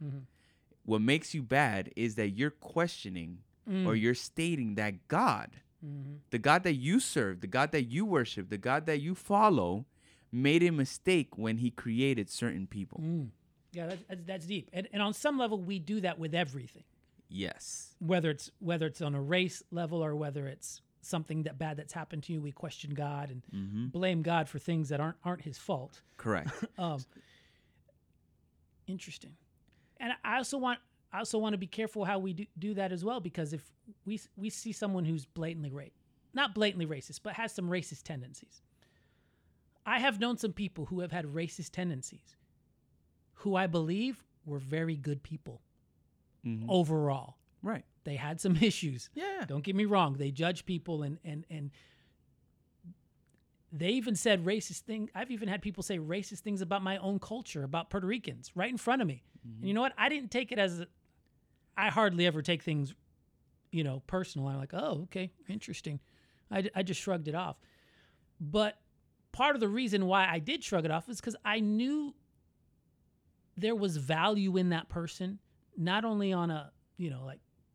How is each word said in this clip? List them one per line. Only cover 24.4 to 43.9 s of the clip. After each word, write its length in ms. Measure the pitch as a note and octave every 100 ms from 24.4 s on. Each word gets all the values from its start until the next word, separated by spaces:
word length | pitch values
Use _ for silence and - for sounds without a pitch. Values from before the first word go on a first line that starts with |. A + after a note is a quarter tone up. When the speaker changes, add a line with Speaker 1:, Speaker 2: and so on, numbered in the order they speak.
| D3+
Speaker 1:
for 120 | D3
things 300 | - E3+ D3
that 100 | C#3+
aren't, 180 | D#3 F3
aren't 180 | F3 F3+
his 160 | D#3 B2+
fault. 440 | - D#3 B2+ - _ -
Speaker 2:
Correct. 340 | A2+ G2 C#3+ - A3+
Speaker 1:
<laughs> 120 | -
Um, 220 | E3+ D3 B2+ - - - _ _ _ _ _ _ _ _ _ _ _ _ _ _ -
interesting. 460 | F#3 - D3 - D3+ _ _ _ _ _ _
And 140 | A#3 B3
I 140 | - A#3+
also 200 | B3+ C#4
want, 220 | B3+ A#3+ _ _ _
I 80 | F#3
also 180 | A3+ A3
want 160 | G#3+
to 40 | G#3
be 100 | F#3
careful 380 | - A3 A3 F#3+
how 140 | G3
we 140 | F#3+
do, 120 | E3+ G3+ -
do 160 | G3 G3
that 160 | F#3+
as 120 | F3+
well, 160 | F#3+ B3
because 340 | F3+ - D3+
if 180 | D#3 - _ - G3+ -
we, 140 | A3 - -
we 140 | G#3
see 220 | - A#3
someone 340 | G3+ G#3 F#3 D#3+
who's 200 | D#3+ C3+
blatantly 460 | - D#3+ E3 D3
ra-, 140 | C#3 C3+ _ _ _ _
not 200 | B3+ C#4 G3+
blatantly 300 | G#3 F#3 D#3+
racist, 360 | D3 - C#3
but 100 | G#3
has 200 | G#3 A3+
some 160 | - F3+
racist 340 | F3+ - D3
tendencies. 580 | - D3 B2+ C#3 - - _ _ _ _ _ _ _ _ _ _ _ _ -
I 140 | A#3+
have 200 | C4 G#3
known 180 | A#3 A#3+
some 160 | A3
people 320 | E3+ G3 - D3
who 140 | F3+
have 100 | F3
had 140 | F3 D3+
racist 460 | D3+ E3+ - D3
tendencies 640 | - F3+ C3 - - _ _ _ _ _ _ _ _ _ _ _ _
who 180 | G3+ F#3+
I 120 | F#3+
believe 560 | E3+ D#3+